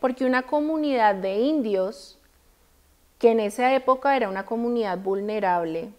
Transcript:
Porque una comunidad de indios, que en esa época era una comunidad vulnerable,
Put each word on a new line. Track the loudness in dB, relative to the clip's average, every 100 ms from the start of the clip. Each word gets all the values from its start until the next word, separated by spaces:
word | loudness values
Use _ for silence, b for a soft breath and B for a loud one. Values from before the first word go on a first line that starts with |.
Porque | -4 -2
una | 0 0 0
comunidad | -2 0 -2 0 2 2 2
de | -2 0
indios, | 0 0 0 0 -2 -6 -20 -20 _ _ _ _ _ _ _ _ _ 2
que | 4
en | 4
esa | 0 0 2
época | 2 2 2 2 2
era | 0
una | -4 -6
comunidad | -4 -2 -2 -2 -2
vulnerable, | -2 -2 -2 -2 0 0 0 -6 -10